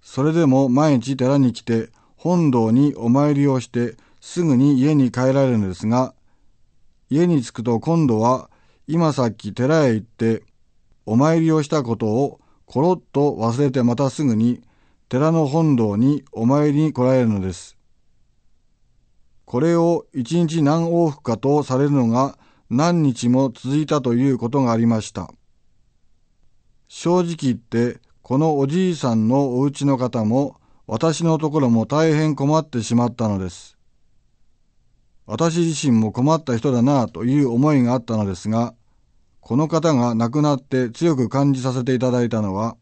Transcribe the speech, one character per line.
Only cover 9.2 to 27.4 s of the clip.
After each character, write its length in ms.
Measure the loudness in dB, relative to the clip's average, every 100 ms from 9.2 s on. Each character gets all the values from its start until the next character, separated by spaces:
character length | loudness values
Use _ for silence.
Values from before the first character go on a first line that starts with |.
| -4
っ 60 |
き 220 | -4 -12
寺 340 | -4 0 2 2
へ 60 |
行 100 | 0
っ 40 | -6
て、 360 | _ -2 -2 -6 _ _ _ _ _ -2
お 100 | 2
参 260 | 2 2
り 100 | 2
を 120 | 0
し 40 | 0
た 160 | -4
こ 120 | -2 -4
と 100 | -2
を 320 | 0 -2 -6 _ _ _
コ 160 | -2
ロ 120 | 0
ッ 80 | -2 _
と 260 | 0 0 0
忘 200 | -2 0
れ 120 | 0
て、 120 | 2
ま 120 | 0 2
た 140 | -2
す 140 | 0
ぐ 120 | -2 2
に 260 | 0 -2 _ _ _ _ _
寺 220 | -2 2
の 140 | 2 0
本 280 | 0 2 2
堂 220 | 0 2
に 260 | 0 0 -6
お 140 | -4 0
参 260 | 2 2
り 120 | 0
に 100 | -2
来 100 | 0
ら 100 | 2
れ 100 | 2
る 40 | 2
の 140 | -2
で 100 | -4
す。 240 | -8 -16 _ _ _ _ _ _ _ _ _ _ _ _ _ _ _ _ _ _
こ 140 | -2
れ 160 | 0 2
を 300 | 2 0 -4
一 260 | -10 -4 0
日 240 | 0 0
何 220 | 0 0 0
往 240 | 0 0
復 120 | -2
か 160 | -6 -4
と 260 | 0 0
さ 140 | 0 0
れ 80 | 2
る 60 |
の 160 | 2 2
が 300 | 0 -2 -6 _ _ _
何 340 | 0 0 2
日 240 | 0 0 0
も 240 | 2 0
続 220 | -4 -4 -4
い 100 | 0
た 140 | -2
と 140 | 0
い 160 | 0 0
う 60 | 0
こ 120 | -2
と 120 | 0
が 100 | 0
あ 60 | 2
り 80 | 2
ま 160 | 0
し 100 | -4
た。 180 | -12 -12 -16 _ _ _ _ _ _ _ _ _ _ _ _ _ _ _
正 360 | -6 0 0
直 120 | 0 -2